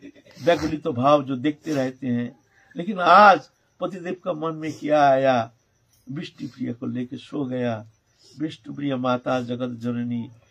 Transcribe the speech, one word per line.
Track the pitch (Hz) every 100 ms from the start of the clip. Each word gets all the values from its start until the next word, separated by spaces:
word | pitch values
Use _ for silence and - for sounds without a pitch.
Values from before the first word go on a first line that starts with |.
| - _ _ - 127
व्यकुलित | 156 156 151 165
भाव | 120 139 147
जो | 131 127
देखते | 147 147 160
रहते | 143 131 127 131
हैं। | 120 120 - _ _ _ -
लेकिन | 175 185
आज | 175 190 208 160 - _ _ -
पतिदेव | 175 190 175 185
का | 185
मन | 156 160 156
में | 156
क्या | 143 147 151 139
आया, | 135 135 123 113 _ _ _ _ _ -
विष्णु | 143 - - 139
प्रिय | - 127
को | 117 123
लेके | 123 123 123
सो | - 151 131
गया। | 127 120 110 107 _ _ _ _ 139
विष्णु | 156 - 143 143
प्रिय | 143 127
माता | 127 123 131 127
जगत | 120 123 127
जननी, | 117 120 120 120 120 113 - _